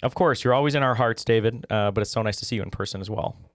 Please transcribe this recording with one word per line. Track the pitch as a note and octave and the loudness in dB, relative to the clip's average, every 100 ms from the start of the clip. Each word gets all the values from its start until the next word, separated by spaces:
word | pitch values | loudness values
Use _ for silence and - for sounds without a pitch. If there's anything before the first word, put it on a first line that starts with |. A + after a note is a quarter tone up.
Of | B2+ - | -4 2
course, | E3+ B2 | 2 2
you're | B2+ | 2
always | B2+ D3 C#3+ | 4 4 2
in | |
our | C3 A#2 | 2 2
hearts, | A#2 A2+ - | 2 0 2
David, | A2+ A2+ A#2 - | 4 2 -2 -4
uh, | G#2+ G#2 | 0 0
but | G2+ | 0
it's | G#2 | -2
so | A#2 | -2
nice | G#2+ G#2 | -2 -4
to | - | -6
see | A2+ | -6
you | |
in | - | -6
person | - G2 G2 | -6 -8 -8
as | F#2+ | -6
well. | G#2+ - - - | -4 -6 -8 -20